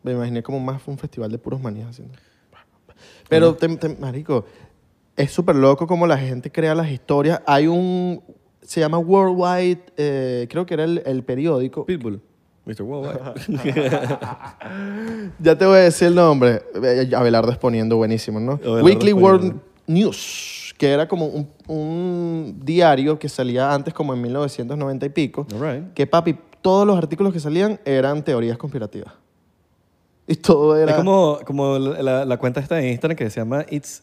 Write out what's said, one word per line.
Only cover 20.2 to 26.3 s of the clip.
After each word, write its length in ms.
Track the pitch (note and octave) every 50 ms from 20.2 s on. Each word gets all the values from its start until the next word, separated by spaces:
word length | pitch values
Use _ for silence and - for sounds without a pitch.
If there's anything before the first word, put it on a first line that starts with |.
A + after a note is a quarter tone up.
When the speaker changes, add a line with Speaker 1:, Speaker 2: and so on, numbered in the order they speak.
| - - - - - - - - - - - _
Speaker 1:
que 140 | D3 C#3
era 160 | C#3 C#3+ D#3+ D#3+
como 180 | F#3+ F3 D#3
un, 240 | D3 - D3+ D3 D3 _ _ _
un 960 | - D#3+ D#3 D3+ D#3 E3 E3+ F3+ F3+ F3 F3 F3 E3+ E3 D#3+ D#3 A#2 - C3+ C#3
diario 540 | C#3 E3 F3 E3+ D#3+ C#3+ C3 C3+ D3+ D#3 D3+
que 100 | - C#3+
salía 460 | - - B2+ B2 A#2+ B2 C3 C#3 C#3+
antes 180 | C#3 C3+ E3
como 220 | - - D#3 C#3 C3
en 80 | B2
mil 100 | A#2+ A#2+
novecientos 460 | B2+ C#3+ D3 C#3 - - B2 A#2+ D3 D3
noventa 260 | C#3+ C3+ C3+ B2+ C3+
y 40 | C#3
pico, 400 | C#3+ E3+ D3 A#2+ - D3 D3 -
Speaker 2:
All 80 | G#2 A2
right. 320 | C#3+ D#3 B2 C#3 F3 F#3 -
Speaker 1:
que, 120 | - C#3
papi, 320 | C3+ - E3+ E3 E3+